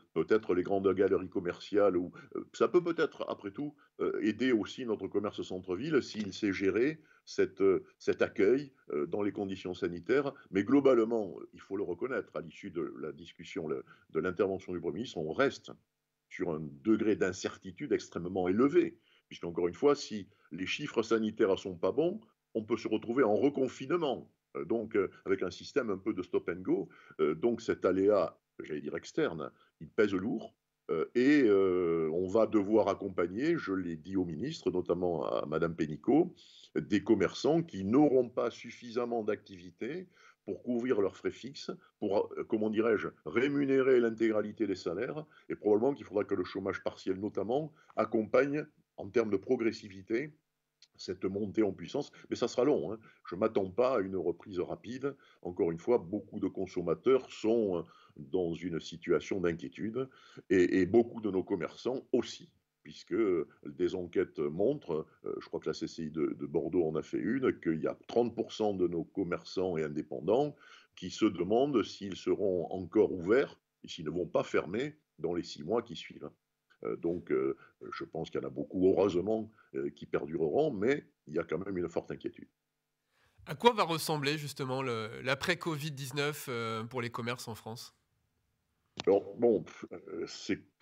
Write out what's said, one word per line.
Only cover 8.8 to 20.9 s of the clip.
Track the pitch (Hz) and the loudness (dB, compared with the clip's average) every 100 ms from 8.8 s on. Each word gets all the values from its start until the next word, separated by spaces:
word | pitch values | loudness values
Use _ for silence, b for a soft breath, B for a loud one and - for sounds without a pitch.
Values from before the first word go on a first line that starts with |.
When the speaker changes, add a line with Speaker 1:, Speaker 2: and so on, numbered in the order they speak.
| b | b
Speaker 1:
euh, | 76 76 | -4 -2
dans | 101 | -2
les | 101 | -2
conditions | 107 98 95 95 90 | -2 -6 -6 -8 -4
sanitaires. | 95 87 85 131 139 - B | -4 -4 0 0 0 -6 B
Mais | 95 | -2
globalement, | 104 143 135 123 110 117 98 58 - | 4 6 8 6 4 2 -2 -8 -16
il | - | -18
faut | - 98 | -8 -6
le | |
reconnaître, | 87 87 127 117 - 78 | -4 -4 -4 -4 -4 -8
à | |
l'issue | 80 - 101 | -10 -12 -10
de | 85 76 62 | -6 -6 -6
la | 76 | -10
discussion, | 69 82 - 85 98 78 | -10 -16 -18 -12 -8 -4
le, | 67 - b b | -4 -6 b b
de | 80 | -2
l'intervention | 85 87 98 92 - | -2 0 0 0 -6
du | 90 | -6
Premier | 82 80 | -4 -6
ministre, | 131 - | -6 -6
on | 78 | -4
reste | 80 135 - - - _ _ _ _ _ | 2 0 0 -14 -20 _ _ _ _ _
sur | - 87 | -6 -4
un | 78 76 71 | -2 -6 -6
degré | 107 107 107 95 | 2 2 4 2
d'incertitude | 95 90 104 - 95 87 143 | 2 0 -6 -8 -16 -10 -2
extrêmement | 95 - 95 85 95 90 | -2 -2 -8 -4 0 2
élevé, | 101 139 175 170 - b b _ | 4 4 4 2 -2 b b _
puisqu'encore | - 85 85 87 | -10 -8 -2 -2
une | 87 | 2
fois, | 143 | 2
si | 143 - 107 95 b b | 2 0 -10 -10 b b
les | 85 92 | -8 -4
chiffres | - 147 | -4 -4